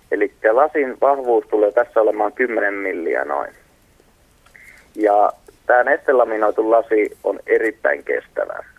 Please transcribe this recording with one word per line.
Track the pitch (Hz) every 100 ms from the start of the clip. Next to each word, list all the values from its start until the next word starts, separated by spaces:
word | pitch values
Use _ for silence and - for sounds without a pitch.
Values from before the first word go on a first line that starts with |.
| _
Elikkä | - 101 - 110 117
lasin | 151 160 131 117
vahvuus | 135 139 127 113 -
tulee | 107 104
tässä | 110 120 117
olemaan | 107 104 104
kymmenen | - 127 107 101
milliä | 101 98 87 80 62 67
noin. | 71 - - _ _ _ _ _ _ _ _ _ - - - _ 107
Ja | 104 104 101 - - _ -
tää | 123
nestelaminoitu | 123 151 - 131 113 110 107 104 110
lasi | 113 110 110 104 -
on | 101 95 -
erittäin | 113 113 - 69 71
kestävää. | - 62 - - 50 - -